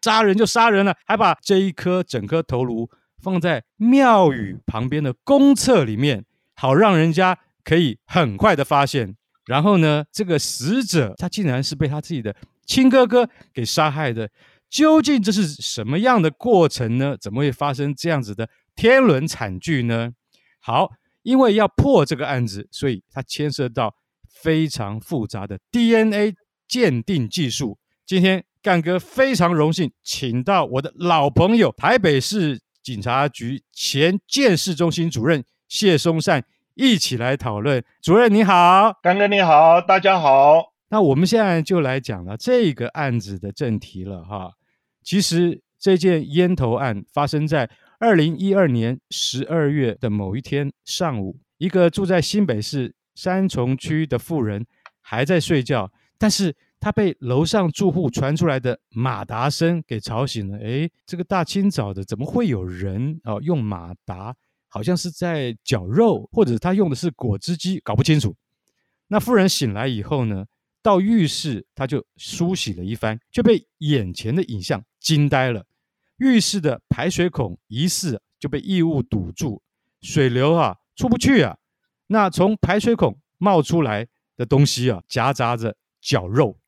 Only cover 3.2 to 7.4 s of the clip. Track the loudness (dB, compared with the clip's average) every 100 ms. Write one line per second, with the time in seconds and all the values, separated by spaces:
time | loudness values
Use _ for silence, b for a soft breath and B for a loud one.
3.2 | -4 -2 0 -2 -6 _ 4 6 6 6
4.2 | 6 2 -6 -8 -8 -6 -4 -2 -4 -6
5.2 | 2 6 6 6 4 2 2 0 0 -2
6.2 | -6 _ _ _ 2 4 6 4 2 2
7.2 | 0 0